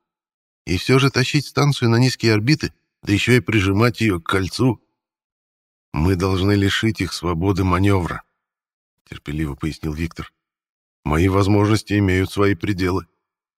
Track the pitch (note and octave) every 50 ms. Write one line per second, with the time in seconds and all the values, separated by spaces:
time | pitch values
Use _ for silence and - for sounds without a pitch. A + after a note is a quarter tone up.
0 | _ _ _ _ _ _ _ _ _ _ _ _ - - F2 F#2+ - - B2+ C3
1 | C3+ C#3 - A#2+ B2 - - D3+ C3+ - - - C#3 D3 C3+ - B2+ A#2 A#2 A#2
2 | B2+ C3 A#2+ - - A2+ A2 G#2+ G#2+ B2 D#3 D3+ - - - _ _ _ _ _
3 | - - G#2 G2+ - - B2 B2 - - G#2 A2 F#2 G2 G2 G2 A2+ B2 A2+ -
4 | A2+ A2 F#2+ E2+ E2 - F#2+ F#2+ F#2+ E2+ - - A#2 C3 A2 - _ _ _ _
5 | _ _ _ _ _ _ _ _ _ _ _ _ _ _ _ _ _ _ - C#2+
6 | D#2 F2+ G2 F2 F#2+ F#2+ F#2+ F#2 F#2 G2+ G#2 G2+ G2 G2 - - - A2+ G#2+ -
7 | G2 D#2+ - - - F2 F2 D#2+ F2 G2 G2+ F2 G2 F#2+ F2+ F2 G2 G2+ G2 F#2+
8 | F2 D#2 - D#2+ - _ _ _ _ _ _ _ _ _ _ _ _ _ _ _
9 | _ - - - - - D2 D2+ D#2+ D2 C#2+ - - D#2 C#2+ - - D#2 D2+ D2+
10 | E2+ E2 - - D#2 - _ _ _ _ _ _ _ _ _ _ _ _ _ _
11 | - C#2+ D2 D#2 F2 G2 F#2+ G2 G2+ F#2+ G#2 G2+ G#2 G#2 A2 G#2 - - G2 G#2
12 | G2+ F#2+ F#2 F#2 F#2+ F2+ - G2 G2+ G2+ G2+ F2 - G2+ G#2 F2 F#2+ F#2 F2+ F#2+
13 | E2+ _ _ _ _ _ _ _ _ _ _